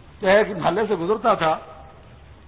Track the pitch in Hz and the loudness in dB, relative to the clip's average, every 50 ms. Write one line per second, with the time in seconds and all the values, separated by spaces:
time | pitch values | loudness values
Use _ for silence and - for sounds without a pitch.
0 | - - - - 208 190 196 214 214 180 208 175 147 160 170 202 226 202 214 170 | -20 -20 -12 -4 2 4 4 4 4 2 -2 -2 -2 -2 0 0 -2 -2 -2 -2
1 | 165 180 220 233 - 233 202 165 170 160 160 - - - - - - - - - | -2 -2 -2 0 0 0 0 2 0 -2 -2 -2 -6 -16 -20 -20 -20 -20 -20 -20
2 | - - - - - - - - - | -20 -20 -20 -20 -20 -20 -20 -20 -20